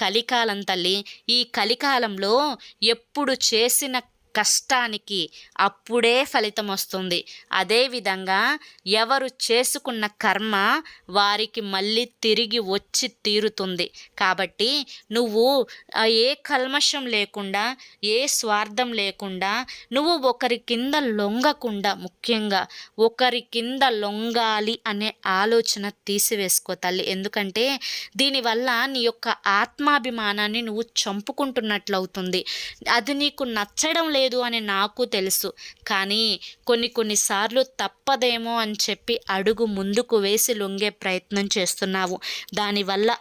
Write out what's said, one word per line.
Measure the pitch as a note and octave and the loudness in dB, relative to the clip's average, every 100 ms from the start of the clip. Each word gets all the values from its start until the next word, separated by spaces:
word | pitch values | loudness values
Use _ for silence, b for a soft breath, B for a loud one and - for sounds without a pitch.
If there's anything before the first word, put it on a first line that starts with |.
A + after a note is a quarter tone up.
కలికాలం | G3 G#3 A#3 B3 A3+ G3+ G3 | 0 0 0 0 0 -2 -4
తల్లి. | F#3 F3+ G3+ G3+ B - A#3+ | -2 0 -2 -4 B -2 -2
ఈ | A#3+ - | 0 -2
కలికాలంలో | G#3 B3 C#4+ C4 A3+ F#3+ G3 A#3+ D4 A#3 B - G#3+ A#3 | 0 0 0 0 0 -2 2 2 2 -4 B -2 0 0
ఎప్పుడు | _ - C#4 B3+ - | _ -4 -2 0 0
చేసిన | A3 A#3+ - C#4 B3+ - _ _ - | 2 2 2 0 -4 -6 _ _ 0
కష్టానికి | G3+ - - C4 A#3+ G#3+ - G3 D#3+ B B - G3 | 2 0 2 0 0 -4 -6 -4 -4 B B 0 0
అప్పుడే | - - A#3+ A#3 B3 C#4+ | 0 -2 2 4 4 2
ఫలితం | C4+ G#3+ G#3 G#3 | 0 0 -2 -4
వస్తుంది. | G3 - F#3+ F#3 F3 - B B - | -4 -4 -4 -2 -4 -4 B B -2
అదేవిధంగా | F#3 A3+ C4 B3 G3+ F#3+ F#3+ F#3+ A#3+ D4+ B B - G#3+ | 2 2 2 0 -4 -4 0 2 2 0 B B -2 0
ఎవరు | A3+ C4+ C4 - - | 2 2 0 -4 0
చేసుకున్న | A#3 B3+ C#4+ - A#3 G#3+ - | 2 2 -2 -4 -4 -4 0
కర్మ | A3 F#3+ A3 G3+ G3+ C#4+ D#4 B - F#3+ | 0 2 0 2 2 2 -2 B -2 2
వారికి | G3+ G#3 A3 - G#3 F#3+ | 4 2 -2 -4 -4 -2
మళ్ళీ | G3+ A3 A#3+ _ A3+ | 0 0 -2 _ 0
తిరిగి | G#3+ A#3 A#3 F#3+ | 2 2 -2 0
వచ్చి | G3 - - B3+ - G#3+ | -2 -2 -4 -4 -4 0
తీరుతుంది. | G#3 G#3 - F#3+ F3 F3 B B - | 0 0 -2 -4 -4 -6 B B -2
కాబట్టి | G3 F#3 F#3 - A#3 C#4+ C4 B - A3 | 0 0 -2 -2 0 0 -4 B -6 -2
నువ్వు, | A#3+ G#3+ B3 C#4 A3+ B - - | 0 4 4 4 0 B -8 0
ఆ, | A3 A3+ A#3+ | 2 4 2
ఏ | D4 - | 0 -2
కల్మషం | C#4 B3+ C#4+ - D4 B3+ G#3+ | -2 0 0 0 0 -2 -2
లేకుండా, | G3+ G#3 G3 G3 A3+ C4+ B B G#3 A3 | -2 -4 -4 -2 -2 -4 B B -2 0
ఏ | C#4+ - | 0 0
స్వార్థం | A3+ G#3 G#3+ G#3 B3 A3+ | 0 0 0 -2 -2 -2
లేకుండా, | G3 - G3 F#3 F#3+ A3 B3+ B B B3 | -4 -4 -8 -4 -2 -2 -6 B B 0
నువ్వు | D#4 E4+ B3+ | 2 2 2
ఒకరి | A#3+ B3 A#3+ - | 2 0 -2 -2
కింద | A#3 C4 D4+ C4+ G#3 | -2 0 0 0 0
లొంగకుండా, | G3+ A3+ D4 C#4+ A#3 G#3 G3+ F#3+ F3+ | 0 2 0 0 -4 -2 -2 -4 -8
ముఖ్యంగా | - - A3+ G#3+ F#3+ - B B - A3+ | -10 -2 0 2 0 -2 B B 2 2
ఒకరి | A3+ B3+ A#3+ A#3+ A#3 | 4 0 0 -4 -4
కింద | A#3 C4 C4 A3 | -4 2 2 2
లొంగాలి | G3+ G#3 A#3 A#3 A3+ G#3+ G#3+ A#3 A3+ | -2 -2 -2 0 2 2 0 -2 -4
అనే | G3+ G#3+ - G3 F#3+ | -2 -4 -4 -2 2
ఆలోచన | G#3+ A#3 A3+ G#3+ G3+ - - | 4 4 2 -2 -6 -8 -4
తీసివేసుకో | G3+ - G#3+ F#3+ - - F3+ F3+ | 0 0 0 0 0 -2 -4 -2
తల్లి. | F#3 - F#3+ | 0 -2 -2
ఎందుకంటే | G3 - G3 G#3+ B3+ C4+ B B B - | -4 -4 -2 0 0 0 B B B -2
దీనివల్ల | C#4 C4+ A#3 A3 B3+ A#3 C4 | 0 2 0 0 0 0 0
నీ | C4 A#3 | 0 0
యొక్క | A#3 A#3 G#3+ G3+ G3+ | 0 -4 -2 2 2
ఆత్మాభిమానాన్ని | A#3+ - D4 C#4+ B3 A#3 G#3 G3+ G#3 A3+ A3+ | 0 0 0 2 0 -2 -2 0 -2 -2 -4
నువ్వు | G#3+ A3+ - | -4 -4 -4
చంపుకుంటున్నట్లవుతుంది. | - G3+ G#3 C4+ C#4 B3 A3 G#3 - F#3+ F#3 G3 F#3 F3+ - B B B - A#3+ | -2 -4 -4 -2 -2 0 -2 -2 0 -2 -2 -4 -2 -2 -2 B B B 0 0
అది | G#3+ C#4+ | 2 0
నీకు | C#4+ C#4+ B3+ A3 | -2 -2 -4 -2
నచ్చడం | G#3 - D#4 E4 D#4+ C#4 | -4 -2 0 2 2 2
లేదు | C4 B3 A#3+ | 2 2 -2
అని | A#3 G#3+ | -2 -2
నాకు | G3 G#3 - B3 | 0 0 0 -2
తెలుసు, | G#3 F#3+ F#3+ F#3+ - B B - | 0 0 0 -4 -8 B B -2
కానీ | G3+ F#3+ G#3+ A3+ F#3+ B B - | -2 0 0 0 -2 B B 0
కొన్ని | A#3 A#3+ A#3+ | 2 2 -2
కొన్నిసార్లు | G#3+ G#3 - G3 G#3+ B3 B3+ - | 0 0 0 0 0 0 0 -2
తప్పదేమో | G3 - - C4 B3 A#3 A3+ A#3 | -6 -4 -2 2 2 0 -2 -2
అని | G#3+ G#3 - | -2 -2 -4
చెప్పి | G3 - A#3 - F#3+ | -4 -2 -4 0 0
అడుగు | G3 G#3+ A3+ G3 | 2 2 0 0
ముందుకు | G3 G#3 B3 A3 | 0 0 2 2
వేసి | G3 G#3+ - A3 | 2 2 2 0
లొంగే | G3 G3 G#3 G#3 | -2 -2 -4 -2
ప్రయత్నం | G3 F#3 - G3+ G3 G#3 | -4 -4 -2 -2 0 0
చేస్తున్నావు. | F3 - G3 F#3+ F#3 F#3 B B B F#3+ | 0 -2 -2 0 -2 -4 B B B -2
దానివల్ల | G#3 G#3 F#3+ G3 A3 A#3 | 0 0 0 0 2 0